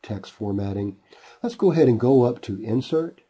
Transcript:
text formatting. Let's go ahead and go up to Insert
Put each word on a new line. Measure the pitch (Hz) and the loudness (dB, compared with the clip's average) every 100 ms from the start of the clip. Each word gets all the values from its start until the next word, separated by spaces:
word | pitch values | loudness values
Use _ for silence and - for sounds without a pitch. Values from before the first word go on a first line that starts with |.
text | - 101 - | -10 -12 -12
formatting. | - 104 98 98 98 101 - _ - - _ | -10 -6 -4 -4 -6 -8 -10 _ -20 -20 _
Let's | 240 | -10
go | 240 196 | 0 2
ahead | 160 131 | 4 4
and | 110 | 4
go | 120 131 | 4 4
up | 120 120 | 4 0
to | - 98 | -10 -10
Insert | 110 117 - 160 165 _ | -4 -4 -2 -4 -4 _